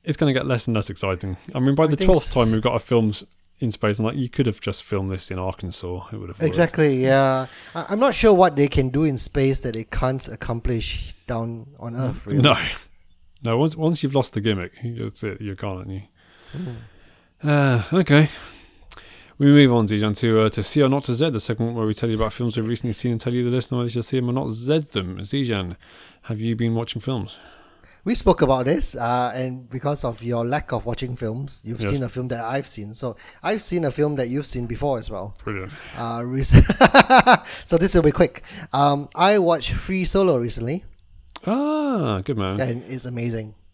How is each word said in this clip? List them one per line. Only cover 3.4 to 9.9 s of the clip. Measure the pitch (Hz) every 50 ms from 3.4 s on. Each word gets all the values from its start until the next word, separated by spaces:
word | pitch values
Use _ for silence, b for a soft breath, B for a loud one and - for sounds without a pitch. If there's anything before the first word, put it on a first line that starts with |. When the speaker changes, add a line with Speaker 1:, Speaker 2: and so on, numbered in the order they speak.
| _ - _ _
Speaker 1:
in | 139 117
space, | 104 - - 107 101 104
I'm | 110
like, | 113 -
you | 143 127 120
could | - - 131
have | 117 101 -
just | - 104 95 - -
filmed | - 104 98 98 95
this | 95 90 - -
in | 95 92
Arkansas. | 92 95 92 - - 87 87 - - 90 90 90 - -
It | 113
would | 104 - 87
have | - -
worked. | 165
Speaker 2:
Exactly, | 151 - 170 170 165 - 165 156 147 135 127
yeah. | 131 131 135 135 135 135 131 131 131 - B B B B B
I, | 165 156 -
I'm | 196 214
not | 262 277 -
sure | - - 220
what | 202 180 185 175 147
they | 139 143 139
can | - 143 131 131
do | 127 143 160
in | 156 135 120
space | - - - 147 135 135 135 -
that | - 127 107
they | 110 113
can't | _